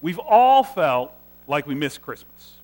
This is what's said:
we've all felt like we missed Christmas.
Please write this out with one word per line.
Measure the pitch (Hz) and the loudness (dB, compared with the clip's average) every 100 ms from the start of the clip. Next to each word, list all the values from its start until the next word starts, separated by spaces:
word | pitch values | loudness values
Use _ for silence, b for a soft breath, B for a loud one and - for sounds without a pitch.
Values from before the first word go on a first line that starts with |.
we've | 160 180 | -8 -8
all | - 220 254 269 | 2 4 6 4
felt | - - 156 123 127 - _ _ - | 2 -2 0 0 -4 -14 _ _ -6
like | 143 143 | -6 -4
we | |
missed | 139 147 - | -6 -6 -8
Christmas. | - 113 - _ - _ | -16 -18 -18 _ -20 _